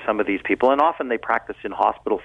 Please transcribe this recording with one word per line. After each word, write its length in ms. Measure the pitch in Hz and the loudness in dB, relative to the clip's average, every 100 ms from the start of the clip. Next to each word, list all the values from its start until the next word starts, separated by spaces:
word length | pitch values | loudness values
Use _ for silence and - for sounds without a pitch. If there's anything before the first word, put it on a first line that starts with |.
| - | -2
some 140 | 107 | -2
of 60 | 98 | 0
these 160 | 98 | -2
people, 280 | - 98 127 | -2 2 2
and 100 | 139 | 4
often 280 | 160 - 131 | 2 0 -4
they 80 | 113 | -4
practice 420 | - 113 - - | -2 -4 -4 -12
in 80 | 101 | -8
hospital 480 | 98 104 - - 101 | 0 0 0 -2 -4